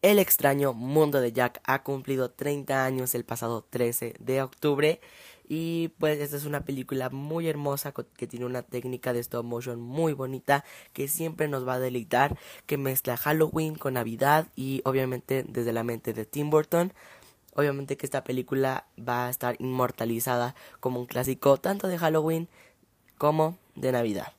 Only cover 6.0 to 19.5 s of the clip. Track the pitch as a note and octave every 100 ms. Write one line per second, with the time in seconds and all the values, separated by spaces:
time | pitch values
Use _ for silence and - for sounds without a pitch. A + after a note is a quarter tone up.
6 | D#3 D3+ D3 C#3+ D3 C#3+ C#3+ C#3 B2+ C3+
7 | B2+ C3 D3 D#3+ E3 D3 C#3+ C#3 C#3+ -
8 | - - B2 A#2+ B2 B2+ - B2+ B2+ B2+
9 | - A#2+ A#2+ A#2+ A#2+ A#2+ B2 A#2 A#2+ C#3
10 | E3 C3+ C3 C3 - C#3 - - - -
11 | C#3 - E3 D#3+ D#3 C#3 B2+ B2+ B2+ B2
12 | A2 A#2+ C#3 D#3+ - - - C#3+ C3+ C3
13 | - A#2+ D3 D#3 D#3 D#3+ D#3 D#3 C#3 B2+
14 | A2+ A2+ C#3 D#3 E3 - C3 C3+ - C3+
15 | C3 B2+ - C3+ - A#2 A#2 A2+ A#2 A2+
16 | - A2 G#2+ C#3+ D3 D3+ D3+ E3+ F3+ -
17 | - - - _ _ - D3 C#3 C3+ C#3
18 | C3+ C#3 - B2+ B2 C3+ C3+ C3 - -
19 | A#2+ B2 B2 B2 B2